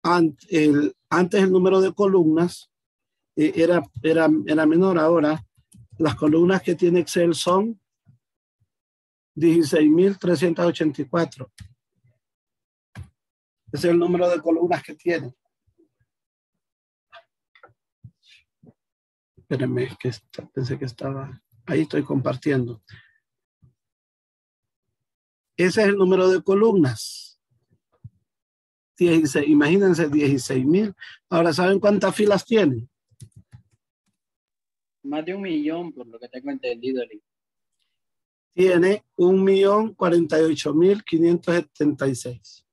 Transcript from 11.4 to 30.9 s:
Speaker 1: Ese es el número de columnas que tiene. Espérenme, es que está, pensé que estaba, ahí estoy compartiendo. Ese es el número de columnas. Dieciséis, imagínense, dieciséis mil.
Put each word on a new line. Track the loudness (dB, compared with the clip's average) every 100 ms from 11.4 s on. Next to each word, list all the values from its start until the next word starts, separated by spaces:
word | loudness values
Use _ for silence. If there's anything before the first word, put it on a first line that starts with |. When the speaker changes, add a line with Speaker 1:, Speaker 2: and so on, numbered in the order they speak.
| -20 _ -20 _ _ _ _ _ _ _ _ _ _ _ _ -20 -20 _ _ _ _ _ -14
Speaker 1:
Ese | -4 0
es |
el | 0
número | 0 0 0
de | -2
columnas | -2 -2 -2 -4
que | -8
tiene. | -10 -6 -6 -8 _ _ _ _ _ _ _ _ _ _ _ _ _ _ _ _ _ _ -20 _ _ _ _ -20 _ _ _ -20 _ _ _ _ _ -20 _ _ _ _ _ _ _
Espérenme, | _ -4 -4 -4
es | -6 -6
que | -10
está, | -10 _ -20 -12
pensé | -8 -8 -8
que |
estaba, | -10 -10 -10 -10 -12 -18 _ _ -4
ahí | -4
estoy | -2 -4
compartiendo. | -4 -4 -4 -4 -2 -2 -4 -10 _ -20 _ _ _ _ _ _ _ _ _ _ _ _ _ _ _ _ _ _ _ _ _ _ _ _ _ -2
Ese | 0 2
es | 0
el | 2
número | 2 4 2
de | 2
columnas. | 0 2 2 2 0 -2 -14 -16 -20 _ _ _ _ _ _ _ -20 _ _ _ _ _ _ _ _ _
Dieciséis, | 2 2 2 -2 2
imagínense, | 2 4 2 2 2 0
dieciséis | 0 0 -2 -2 -2
mil. | 0 0 0